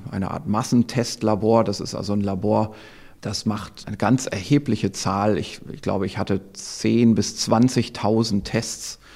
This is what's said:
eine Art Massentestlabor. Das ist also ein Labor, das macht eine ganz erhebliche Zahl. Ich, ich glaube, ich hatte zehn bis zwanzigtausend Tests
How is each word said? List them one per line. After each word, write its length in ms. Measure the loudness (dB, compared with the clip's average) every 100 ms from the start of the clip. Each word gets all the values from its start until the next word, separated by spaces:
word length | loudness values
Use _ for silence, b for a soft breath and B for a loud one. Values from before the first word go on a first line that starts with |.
| -6
eine 200 | -6 -6
Art 160 | -6 -2
Massentestlabor. 1200 | -2 2 2 2 0 -2 -2 0 2 4 4
Das 160 | 4 -2
ist 140 | -6
also 200 | -6 -2
ein 80 | -2
Labor, 520 | -2 0 2 2 0 B B B B B
das 240 | -8 -6
macht 420 | -4 -4 -6 -14 -12
eine 120 | -2
ganz 260 | 2 2
erhebliche 680 | 0 -6 0 2 2 0 -2
Zahl. 460 | -2 -2 0 2 2
Ich, 240 | -2 -10 -14
ich 120 | -8
glaube, 240 | -4 -2 -2
ich 100 | -2
hatte 240 | -2 -2 -4
zehn 600 | -16 -14 -4 0 4 6
bis 220 | 4 2 -2
zwanzigtausend 1120 | 2 4 4 4 -2 -2 2 2 2 0 -2
Tests 540 | -4 -4 -8 -12 -14 b